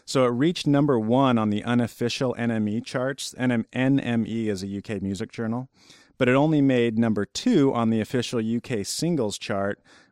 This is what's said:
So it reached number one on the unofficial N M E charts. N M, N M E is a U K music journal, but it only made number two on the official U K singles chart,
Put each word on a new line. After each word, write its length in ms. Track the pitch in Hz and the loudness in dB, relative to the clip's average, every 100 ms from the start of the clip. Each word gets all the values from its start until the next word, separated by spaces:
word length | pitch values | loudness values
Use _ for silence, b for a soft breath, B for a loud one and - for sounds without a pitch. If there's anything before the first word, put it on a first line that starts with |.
So 220 | - 139 123 | -4 0 0
it 20 | |
reached 380 | 120 160 180 147 | 2 0 0 2
number 280 | 143 147 123 | 2 4 2
one 360 | 110 127 135 117 | 2 2 4 2
on 120 | 107 | 2
the 140 | 104 | 0
unofficial 720 | 117 120 117 - 120 - 131 117 | 0 0 0 -2 -4 -2 -4 -2
N 120 | 117 | -2
M 160 | 113 107 | 0 -2
E 120 | 110 | -2
charts. 540 | 123 131 131 139 - - | -4 -4 -4 -6 -10 -4
N 120 | 127 | 0
M, 140 | 120 - | 0 -2
N 260 | 127 131 139 | -2 2 2
M 280 | - 117 104 | 0 -2 -2
E 200 | 113 110 | -2 -2
is 140 | 98 | -4
a 60 | 98 | -4
U 120 | 101 | -8
K 180 | - 101 | -6 -6
music 320 | 98 98 110 | -4 -4 -8
journal, 360 | - 113 120 131 B B B B - | -6 -4 -4 -8 B B B B 0
but 100 | 123 | 2
it 80 | 131 | 4
only 240 | 151 156 | 4 4
made 380 | 139 127 120 110 | 4 4 2 2
number 240 | 117 104 | 0 0
two 500 | 101 - 151 208 139 | -2 -2 2 4 4
on 160 | 117 113 | 2 0
the 100 | 113 | 0
official 400 | 104 127 113 120 | -2 -4 -2 -4
U 200 | 110 117 | -2 -4
K 240 | - 117 | -4 -6
singles 540 | 95 - 160 165 107 - | -4 -4 -2 0 -2 -4
chart, 420 | - 101 98 104 b b b | -6 -4 -4 -6 b b b